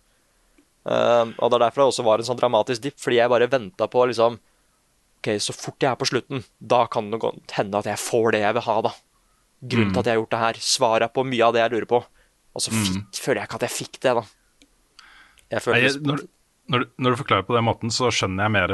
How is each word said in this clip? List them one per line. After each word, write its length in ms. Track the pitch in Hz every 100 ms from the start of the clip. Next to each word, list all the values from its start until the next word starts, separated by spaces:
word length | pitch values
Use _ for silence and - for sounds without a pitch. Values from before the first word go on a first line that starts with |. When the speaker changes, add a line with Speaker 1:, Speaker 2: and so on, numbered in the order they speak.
| _ _ _ _ _ _ _ _ -
Speaker 1:
Ehm, 460 | 117 117 120 117 -
og 120 | 120
det 60 | 120
er 60 | 117
derfor 180 | -
det 60 | 135
også 120 | 113 120
var 120 | 110
en 60 | 117
sånn 120 | 123
dramatisk 420 | 123 113 107 120
dipp, 160 | 127 -
fordi 200 | - 120
jeg 100 | 120
bare 180 | 120 123
ventet 400 | 135 98 - 107
på 140 | 123 127
liksom, 300 | 113 113 113 _ _ _ _ _ _ _ _
ok, 100 | - 104
så 120 | -
fort 260 | - - -
jeg 80 | 143
er 40 | 117
på 80 | 131
slutten, 360 | 120 - 135 - _
da 240 | 113 123 117
kan 220 | 120 104
det 80 | 113
gå, 120 | 110 - -
hende 240 | - 107 101
at 40 | 107
jeg 120 | 104
får 320 | - 120 113
det 100 | 107 104
jeg 80 |
vil 80 | 117 120
ha 140 | 107
da. 120 | 113 - _ _ _ _ _ _
Grunnen 280 | 127 120 104
Speaker 2:
Mm. 40 |
Speaker 1:
til 60 | 95
at 60 | 120
jeg 80 | 113
har 60 |
gjort 80 | 110
det 100 | 113
her, 140 | 113 113
svaret 520 | - - 123 113 117
på 120 | - 131
mye 160 | 123
av 100 | 113
det 80 | 117 113
jeg 60 |
lurer 180 | 117 98
på. 140 | 120 - _ _ _ _ -
Og 60 |
så 80 | -
Speaker 2:
Mm. 140 | 113 98
Speaker 1:
fikk, 340 | 92 104 -
føler 200 | - 110
jeg 60 | 101
ikke 60 | 113
at 100 | 120
jeg 80 | -
fikk 220 | - -
det 140 | 131 120
da. 80 | 107 _ _ _ _ _ _ _ - - - _ -
Jeg 100 | 113
føler 100 | - 117
Speaker 2:
Nei, 40 |
jeg, 100 | 127
Speaker 1:
liksom 100 | 139 147
Speaker 2:
når, 100 | 143 - _ _ _ -
når, 100 | 123
du, 80 | 120 -
når 100 | 127 123
du 20 |
forklarer 220 | 139 101 95
på 80 | 120
den 100 | 110
måten, 240 | 104 113
så 180 | - 123
skjønner 320 | - 101 92
jeg 80 | 104
mer 160 | 104 90